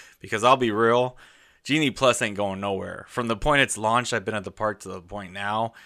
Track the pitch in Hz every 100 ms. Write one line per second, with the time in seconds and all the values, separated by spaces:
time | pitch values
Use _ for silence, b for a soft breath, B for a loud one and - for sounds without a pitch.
0 | B B 98 110 120 131 117 104 117 120
1 | 127 B B B B B - 156 143 -
2 | 131 117 113 101 101 95 101 95 92 90
3 | - - 117 104 151 143 127 104 110 120
4 | 120 113 98 107 95 - 107 101 92 92
5 | 87 101 92 98 101 110 113 B